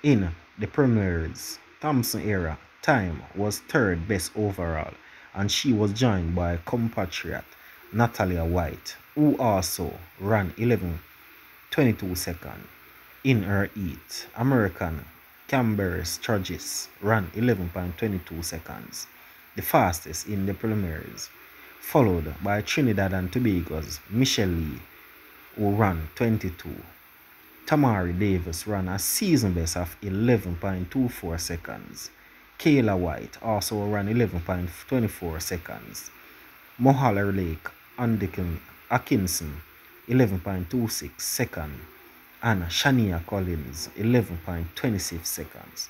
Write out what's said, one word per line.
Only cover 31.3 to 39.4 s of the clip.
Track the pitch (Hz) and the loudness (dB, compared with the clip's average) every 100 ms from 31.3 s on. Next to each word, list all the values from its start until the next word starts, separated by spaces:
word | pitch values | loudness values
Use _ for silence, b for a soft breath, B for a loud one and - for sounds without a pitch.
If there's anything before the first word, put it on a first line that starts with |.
| 82 | -4
seconds. | - 85 - 52 50 - - - B B B - | -4 -8 -8 -12 -14 -16 -18 -20 B B B 0
Kayla | 165 143 110 98 | 4 6 6 2
White | 87 64 55 - | 0 -2 -8 -8
also | 113 104 - 107 101 | -2 0 0 -2 0
ran | 104 101 | 0 0
eleven | 120 113 87 | 2 2 0
point | 82 90 87 - - | -2 -2 -2 -8 -2
twenty-four | 131 110 - 87 80 | 0 0 -2 -6 -6
seconds. | - 87 - 55 53 52 - - B B B B - - | -6 -6 -8 -12 -12 -16 -16 -20 B B B B -20 4
Mohaler | 127 135 135 101 101 98 | 6 6 4 2 2 0
Lake | 87 80 - - - - | -2 -4 -10 -16 -20 -4
Andikin-, | 120 110 98 - 87 80 - - - | 0 0 -2 -4 -4 -4 -10 -20 -2
Atkinson, | 123 - 131 92 - | -2 2 2 2 -2